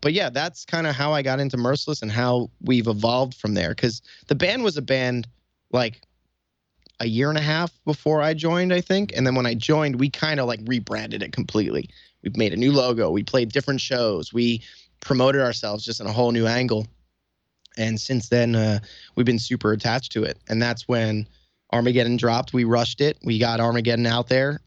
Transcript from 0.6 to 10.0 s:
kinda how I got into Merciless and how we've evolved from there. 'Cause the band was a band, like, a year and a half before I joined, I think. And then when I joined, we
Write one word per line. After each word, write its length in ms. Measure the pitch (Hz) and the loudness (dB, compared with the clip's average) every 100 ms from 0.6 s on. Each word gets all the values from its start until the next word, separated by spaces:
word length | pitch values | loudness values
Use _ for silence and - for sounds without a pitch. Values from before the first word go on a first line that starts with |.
kinda 280 | - 165 160 | -6 -4 -2
how 200 | 131 143 | -2 0
I 100 | 151 | 0
got 180 | 135 131 | 0 -2
into 160 | 139 127 | -2 0
Merciless 460 | 120 143 - 147 | 0 0 -2 -6
and 80 | 110 | -4
how 380 | 110 123 123 117 - | -2 2 0 -2 -6
we've 260 | 123 127 113 | 0 2 2
evolved 480 | 104 117 123 131 | 2 2 2 0
from 200 | - 104 | -4 -2
there. 200 | 101 85 | 0 0
'Cause 280 | 107 123 110 - - - | 0 -2 -2 -12 -20 -2
the 60 | |
band 280 | 147 180 247 | 0 2 2
was 140 | 220 151 | 0 -2
a 60 | |
band, 440 | 127 135 127 123 113 _ _ _ _ | -2 0 0 -2 -6 _ _ _ _
like, 320 | 123 117 117 _ _ _ _ _ _ _ _ _ _ | -2 -2 -4 _ _ _ _ _ _ _ _ _ _
a 60 | 117 | -4
year 240 | 113 143 | 0 0
and 80 | 156 | 0
a 40 | |
half 300 | 151 156 170 - | 0 -2 -2 -6
before 380 | - 151 151 156 | -6 -2 0 2
I 120 | 151 | 2
joined, 380 | 160 165 175 180 | 0 0 0 2
I 80 | 180 | 0
think. 320 | 175 190 202 - | 2 0 0 0
And 100 | 131 | 2
then 80 | |
when 120 | 127 123 | 2 0
I 80 | |
joined, 440 | 113 127 156 151 | -2 2 2 2
we 120 | 123 | 2